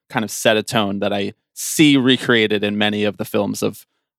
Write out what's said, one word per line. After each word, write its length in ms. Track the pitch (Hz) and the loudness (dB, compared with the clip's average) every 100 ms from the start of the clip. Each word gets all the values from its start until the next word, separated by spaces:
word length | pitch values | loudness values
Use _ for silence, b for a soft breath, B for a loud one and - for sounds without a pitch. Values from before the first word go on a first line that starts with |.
| _ | _
kind 160 | 127 | -6
of 60 | 107 | -6
set 260 | - 120 110 | -2 0 0
a 60 | |
tone 380 | 104 117 101 101 | 0 -2 -2 -2
that 120 | 101 | -4
I 200 | 101 101 - _ | -4 -6 -10 _
see 420 | - - - 151 139 | -12 -4 2 4 6
recreated 680 | 127 123 - 117 107 104 | 4 2 2 2 2 0
in 160 | 104 104 | -2 0
many 240 | 104 104 | -2 0
of 140 | 104 - | -2 -4
the 80 | |
films 400 | 107 107 101 104 | -4 -4 -2 -2
of 200 | 110 101 - _ _ | -6 -6 -16 _ _